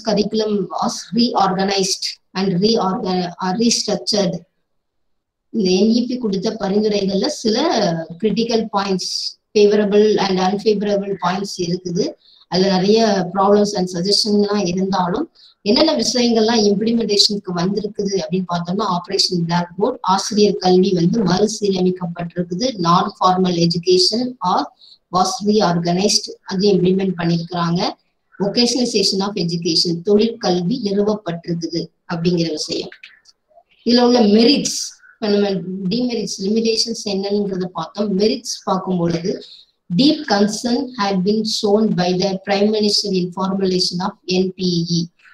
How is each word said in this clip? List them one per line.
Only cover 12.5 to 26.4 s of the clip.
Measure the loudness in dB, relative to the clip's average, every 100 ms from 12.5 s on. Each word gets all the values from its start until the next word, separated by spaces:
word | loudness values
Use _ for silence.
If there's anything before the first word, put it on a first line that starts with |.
அதுல | 0 2
நிறைய | 4 4 4 4 2 0
problems | 0 4 4 4 0
and | -4
suggestion-லாம் | -2 0 0 2 2 2 0 -2
இருந்தாலும், | -2 0 0 0 -2 -6 _ -20 _
என்னென்ன | 0 4 4 2
விஷயங்கள்லாம் | 0 0 2 4 4 4
இம்ப்ளிமெண்டேஷனுக்கு | 2 2 2 0 0 2 2 0 -6 -4
வந்திருக்குது | -2 -2 -6 -4 -4 -2
அப்படின்னு | -2 -4 -2
பார்த்தோம்னா, | -4 -4 -4 -2
ஆபரேஷன் | -4 -4 -4 -2 -2 -2
பிளாக் | -2 -4 -4
போர்டு, | -4 -2
ஆசிரியர் | -2 -2 0 2 2 2
கல்வி | 4 4 4
வந்து | 2 2 2
மறுசீரமைக்கப்பட்டிருக்குது, | 2 2 0 0 -2 0 0 -2 -6 -8 -8 -6 -6 -4 -4 -2
non | 2 2 0 0
formal | 0 2 2 2
education | 0 0 2 2 2 0 -4 -4 -2
or | -2 -4 _ -20 -20 _
was | -2 0 -2 0
reorganized, | 2 2 0 0 0 2 0 -4 -16